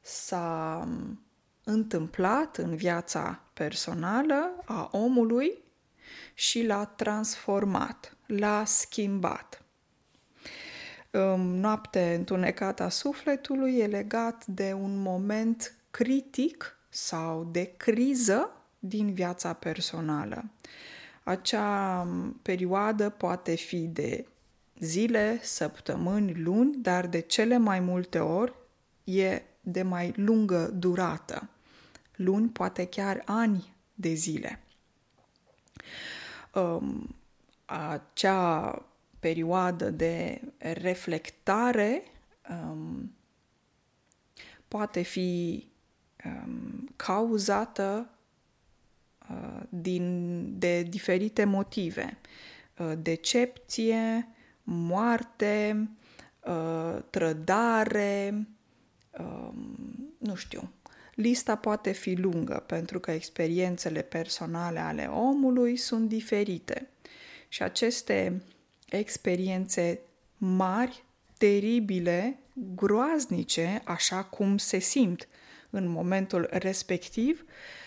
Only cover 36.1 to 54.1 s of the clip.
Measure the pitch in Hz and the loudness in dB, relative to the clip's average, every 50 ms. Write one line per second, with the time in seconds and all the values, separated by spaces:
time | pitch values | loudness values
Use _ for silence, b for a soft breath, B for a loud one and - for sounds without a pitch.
36.1 | B B B B B B B B B 196 185 170 170 165 - 69 69 - - - | B B B B B B B B B 0 0 2 0 0 -2 -2 -4 -4 -8 -10
37.1 | - - _ _ _ _ _ _ _ _ _ - 160 160 156 151 160 147 - - | -14 -16 _ _ _ _ _ _ _ _ _ -10 -8 -8 -6 -6 -6 -8 -8 -10
38.1 | - - - 190 190 190 180 175 165 156 - - - - - _ _ _ _ _ | -4 0 2 2 4 4 4 2 2 2 0 -2 -4 -6 -10 _ _ _ _ _
39.1 | _ - - 170 165 165 165 165 175 185 185 180 175 165 170 104 160 156 160 165 | _ -4 -2 -2 0 0 0 0 2 2 2 2 0 0 0 -2 0 0 0 0
40.1 | 170 170 175 175 - - - - - - - - 165 170 175 185 180 180 - - | 0 -2 -4 -4 -6 -8 -10 -14 -14 -10 -8 -6 -6 -2 -2 -2 -2 -2 -2 -4
41.1 | 170 147 - - - _ - - 190 214 233 247 240 220 202 208 247 339 427 - | -4 -4 -4 -8 -16 _ -2 0 2 2 4 4 4 4 4 2 2 0 -4 -8
42.1 | - - _ _ _ _ - - 170 170 160 160 156 156 156 - 82 69 - - | -18 -20 _ _ _ _ -14 -12 -10 -8 -8 -8 -8 -8 -8 -8 -8 -8 -10 -10
43.1 | - _ _ _ _ _ _ _ _ _ _ _ _ _ _ _ _ _ _ _ | -12 _ _ _ _ _ _ _ _ _ _ _ _ _ _ _ _ _ _ _
44.1 | _ _ _ _ _ B B B B B B - - 208 208 214 - - 175 - | _ _ _ _ _ B B B B B B -8 -6 -4 -4 -2 -2 -2 -2 -2
45.1 | - 190 185 180 180 175 175 170 - - - - _ _ _ _ _ _ _ _ | -2 -2 0 0 0 0 0 -2 -2 -4 -8 -12 _ _ _ _ _ _ _ _
46.1 | _ - - - - 64 - - 62 60 - - - - - 285 - - - - | _ -14 -12 -10 -10 -10 -8 -8 -8 -8 -8 -10 -10 -10 -12 -14 -12 -8 -4 -2
47.1 | 185 202 226 233 226 214 196 196 202 202 220 226 - - 196 196 196 214 240 247 | 0 2 2 2 2 2 2 2 2 2 0 -2 -4 -4 -2 -2 -2 -2 -4 -8
48.1 | - _ _ _ _ _ _ _ _ _ _ _ _ _ _ _ _ _ _ _ | -12 _ _ _ _ _ _ _ _ _ _ _ _ _ _ _ _ _ _ _
49.1 | _ _ - - - - - - - - - - - 175 165 185 180 180 180 175 | _ _ -16 -14 -12 -10 -10 -10 -12 -12 -12 -10 -8 -6 -2 -2 0 0 0 0
50.1 | 180 180 175 175 175 175 175 - - 190 180 175 175 175 175 170 170 208 - - | 0 -2 -2 -2 -4 -4 -4 -6 -4 0 2 2 2 2 0 -2 -4 -6 0 2
51.1 | 185 185 202 214 214 - 208 202 196 196 202 - - - 190 165 - - - - | 2 2 2 0 2 2 4 4 4 2 0 -2 -2 -4 -4 -2 -2 -4 -6 -6
52.1 | - - B B B B B B B B B B B - 175 160 156 165 156 170 | -8 -14 B B B B B B B B B B B -6 -4 -4 -4 -2 -2 -2
53.1 | 165 165 - - - 247 240 247 - - - - - - 226 226 226 226 226 226 | -2 0 0 2 2 4 2 2 0 -6 -12 -8 -4 0 2 2 2 2 2 0